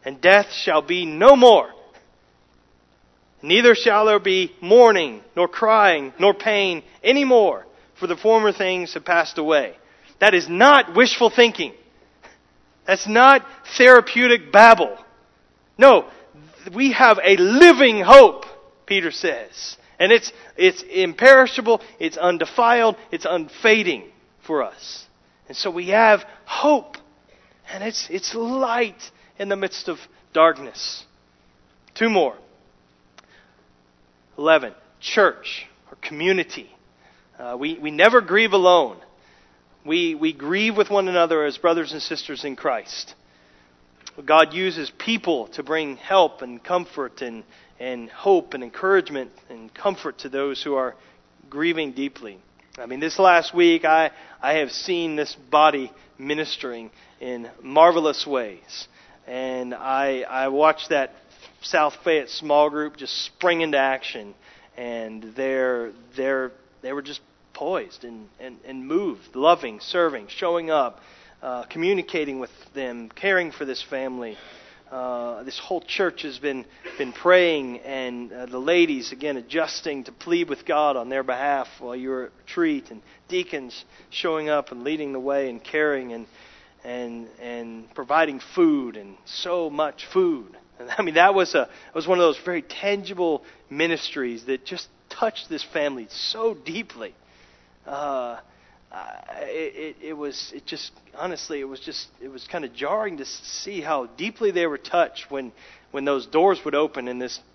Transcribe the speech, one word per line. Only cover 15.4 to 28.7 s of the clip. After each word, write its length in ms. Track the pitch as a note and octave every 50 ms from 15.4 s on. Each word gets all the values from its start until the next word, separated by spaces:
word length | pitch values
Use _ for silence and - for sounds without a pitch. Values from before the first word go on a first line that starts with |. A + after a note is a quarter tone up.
| _ _ _ _ _ _ _
No, 320 | - A#3+ C#4 A#3+ F3 - - - - - _ _ D3 D3 D#3 - - - F#3
we 200 | F3 G#3+ C4+ C#4
have 260 | A3+ - C4 A#3+ G#3+ F#3+
a 160 | E3+ F#3 G3
living 640 | F#3 F3+ F#3+ A3+ C4+ F4 F4 D#4+ B3 C#4 B3 A3 G#3
hope, 440 | F3+ F#3 B3+ C#4 B3+ F#3+ - - - - - - - _ _ _ _
Peter 240 | - G3+ G3 E3+ D#3+
says. 680 | C#3 - - E3+ C#3+ A#2+ A2 G#2 - - - - - _ _ _ _ _
And 140 | F3 F#3+
it's, 180 | A3 A3+ - - - - - - _
it's 280 | - F3 F#3 F3+ - - -
imperishable, 920 | - F#3 F#3+ F3 D#3+ - A#3 B3+ C4+ C4 B3+ B3 - - A3+ A3 A#3 - - - - _
it's 180 | E3 D#3+ -
undefiled, 800 | D#3 E3+ F3+ F3 E3 D#3+ - - - A#3+ A#3 A#3+ A#3+ A#3 A3 G#3 - - -
it's 160 | - E3 - E3+
unfading 760 | F3 F3 D#3+ D3 - - - A3+ G#3+ A3 G#3 F3+ D3+ G#2+ F2+ D#2 _ _ _ _ _ _ _
for 160 | - D#3+ D3
us. 420 | B2 G2 - - - - - - - _ _ _ _ _ _ _ _ _
And 80 | C3
so 140 | - - G3+
we 180 | E3+ F3 F3+ F3
have 340 | G3 G#3+ A3+ A3 G#3+ F#3 - - - - _
hope. 520 | - - - - D4 D4+ C4 - - - - _ _ _ _ _ _ _ _ _ _ _ _ _ -
And 100 | - F#3+
it's, 240 | G3 A3+ A3 - - -
it's 280 | D#3+ F#3+ - - -
light 680 | A3+ A#3 A#3 B3+ C4+ C4+ A#3+